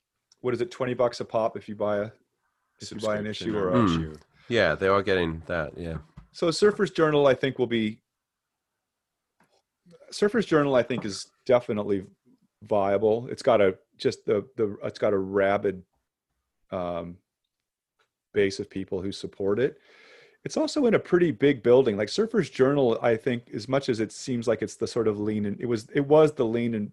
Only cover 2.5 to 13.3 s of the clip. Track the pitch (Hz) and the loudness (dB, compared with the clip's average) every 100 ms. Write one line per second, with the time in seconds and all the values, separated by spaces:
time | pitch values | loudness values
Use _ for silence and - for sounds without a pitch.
2.5 | _ _ _ 104 104 107 107 104 104 87 | _ _ _ -16 -6 -4 -4 -4 -8 -6
3.5 | 104 92 123 104 82 80 78 _ _ - | -2 0 2 2 0 -4 -10 _ _ -4
4.5 | 117 90 76 95 98 95 95 85 80 82 | 2 2 2 2 2 2 0 0 -4 -6
5.5 | 87 73 - 85 80 - - - - 170 | -6 -6 -8 -10 -10 -12 -20 -20 -4 -2
6.5 | 160 208 208 196 - 156 147 143 127 135 | 2 2 2 -2 2 2 6 4 4 0
7.5 | 127 120 117 107 110 _ _ _ _ _ | -2 0 0 -2 -4 _ _ _ _ _
8.5 | _ _ _ _ _ _ _ _ _ _ | _ _ _ _ _ _ _ _ _ _
9.5 | _ _ _ _ - - - 208 233 185 | _ _ _ _ -20 -18 -2 0 0 2
10.5 | 156 143 131 - 120 107 95 - _ - | 2 4 2 2 -2 -6 -10 -14 _ 2
11.5 | 123 - 107 101 101 92 _ _ _ _ | 2 2 -4 -2 -4 -4 _ _ _ _
12.5 | _ 104 104 98 98 110 113 127 | _ -4 0 2 2 2 0 -2